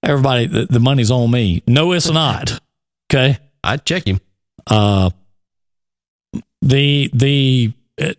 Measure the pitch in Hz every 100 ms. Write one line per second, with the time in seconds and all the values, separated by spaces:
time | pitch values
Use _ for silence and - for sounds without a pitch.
0 | - 143 135 127 113 110 - 120 123 139
1 | 110 127 117 123 107 82 - 127 170 175
2 | 160 160 151 95 - 117 _ _ _ _
3 | _ 139 131 123 _ _ - - - 180
4 | - 95 _ _ _ - - 107 101 98
5 | 92 - _ _ _ _ _ _ _ _
6 | _ _ _ - - _ 135 135 143 143
7 | 139 117 139 143 135 131 113 - _ -
8 | 156